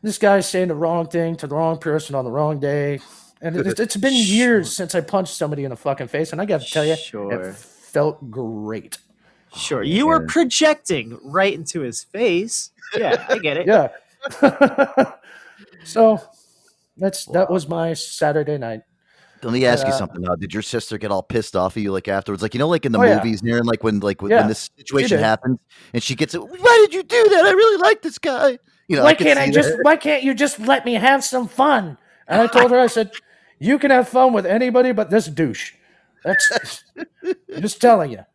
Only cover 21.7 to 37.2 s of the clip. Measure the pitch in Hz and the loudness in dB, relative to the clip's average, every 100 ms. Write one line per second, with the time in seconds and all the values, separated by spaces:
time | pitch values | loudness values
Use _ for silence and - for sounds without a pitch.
21.7 | 113 101 95 98 98 98 98 107 120 151 | -2 -4 -4 -2 -4 -4 -6 -6 -4 -2
22.7 | 170 139 110 226 185 113 104 117 117 117 | 0 0 2 4 4 0 -4 -2 -2 -2
23.7 | 110 113 104 101 98 101 226 107 110 - | -2 -2 -2 -2 -4 0 2 2 -2 -8
24.7 | _ - 139 240 175 110 110 127 127 _ | _ -4 -2 0 2 2 0 -2 -4 _
25.7 | _ - 120 - 123 - 170 - 359 415 | _ -8 -8 -6 -4 -4 -6 -12 0 6
26.7 | 466 427 349 - 480 427 381 370 370 453 | 8 6 4 -2 4 4 6 6 6 4
27.7 | 403 359 427 330 - 330 254 277 247 _ | 4 2 2 -2 -6 -6 0 0 0 _
28.7 | _ _ 151 302 311 302 277 277 151 294 | _ _ 4 4 4 4 2 4 2 2
29.7 | 320 277 320 294 294 269 233 285 240 220 | 2 2 2 2 0 0 0 -2 -2 0
30.7 | 277 233 226 240 277 - 254 233 - 277 | 0 0 0 2 2 0 -4 -6 0 2
31.7 | 262 175 143 _ _ - 180 233 247 240 | 2 -2 -12 _ _ -2 2 4 4 6
32.7 | 247 247 233 214 - _ _ _ _ 165 | 6 4 2 -4 -8 _ _ _ _ 0
33.7 | 285 277 254 247 254 262 226 185 208 254 | 2 4 4 4 4 4 2 0 0 2
34.7 | 247 254 220 214 208 165 147 156 - - | 2 2 0 0 0 0 -2 -2 -2 -12
35.7 | _ _ _ _ _ - 190 - 285 - | _ _ _ _ _ -2 0 0 -2 -6
36.7 | - _ - 330 _ | -16 _ -18 -18 _